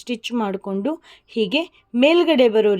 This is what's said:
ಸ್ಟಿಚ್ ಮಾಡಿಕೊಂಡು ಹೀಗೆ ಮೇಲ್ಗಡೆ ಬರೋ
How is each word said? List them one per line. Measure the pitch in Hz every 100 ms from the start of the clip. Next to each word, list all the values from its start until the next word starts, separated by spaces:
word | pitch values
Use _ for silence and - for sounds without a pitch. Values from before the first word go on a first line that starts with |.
ಸ್ಟಿಚ್ | - 233 - 233
ಮಾಡಿಕೊಂಡು | 208 190 202 196 214 330 _ - _ -
ಹೀಗೆ | 208 262 339 _ _ 233
ಮೇಲ್ಗಡೆ | 277 339 320 294 247 214
ಬರೋ | 208 202